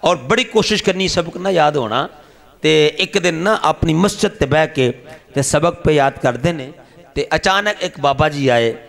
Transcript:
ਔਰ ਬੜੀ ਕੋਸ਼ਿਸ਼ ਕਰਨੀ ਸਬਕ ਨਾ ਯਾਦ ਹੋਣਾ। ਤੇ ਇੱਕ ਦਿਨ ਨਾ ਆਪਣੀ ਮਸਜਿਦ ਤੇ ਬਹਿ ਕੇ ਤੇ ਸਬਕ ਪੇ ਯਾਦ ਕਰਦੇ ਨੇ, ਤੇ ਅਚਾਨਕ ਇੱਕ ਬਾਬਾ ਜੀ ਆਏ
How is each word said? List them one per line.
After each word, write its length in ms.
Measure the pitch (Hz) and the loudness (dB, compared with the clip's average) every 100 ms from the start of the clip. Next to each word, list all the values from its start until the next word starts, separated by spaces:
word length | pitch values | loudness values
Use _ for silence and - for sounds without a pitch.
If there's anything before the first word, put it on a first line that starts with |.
ਔਰ 120 | 151 175 | 2 0
ਬੜੀ 280 | 123 233 | 0 -2
ਕੋਸ਼ਿਸ਼ 400 | 233 220 196 208 | 0 0 0 0
ਕਰਨੀ 240 | - 185 185 | 0 0 0
ਸਬਕ 300 | - 170 185 | -2 -4 -6
ਨਾ 120 | 185 | -2
ਯਾਦ 280 | 180 151 147 | 2 2 0
ਹੋਣਾ। 320 | 113 117 165 - - - - _ | -2 -2 -4 -10 -20 -20 -20 _
ਤੇ 320 | 156 156 151 151 | 2 4 2 0
ਇੱਕ 200 | 185 196 | -2 0
ਦਿਨ 160 | 175 | -2
ਨਾ 260 | 160 185 220 | -2 -2 0
ਆਪਣੀ 300 | 156 156 165 | 0 0 0
ਮਸਜਿਦ 380 | 160 202 - 214 | 2 0 0 -4
ਤੇ 140 | - 135 | -2 0
ਬਹਿ 220 | 147 156 | 2 0
ਕੇ 260 | 143 127 120 - - _ - | 0 -2 -2 -14 -20 _ -4
ਤੇ 60 | |
ਸਬਕ 400 | 135 151 165 165 | 0 0 0 -2
ਪੇ 120 | - | 0
ਯਾਦ 200 | 151 139 135 | 2 2 0
ਕਰਦੇ 340 | 135 120 156 | -2 0 -4
ਨੇ, 180 | 165 131 - - - - - | -4 -10 -16 -20 -20 -12 -8
ਤੇ 120 | - 160 | -4 -2
ਅਚਾਨਕ 400 | 196 196 208 208 | 0 0 0 -4
ਇੱਕ 180 | 180 - | -8 -2
ਬਾਬਾ 300 | 139 135 156 | -2 2 0
ਜੀ 180 | 143 135 | 2 2
ਆਏ 280 | 120 117 113 | 2 2 -2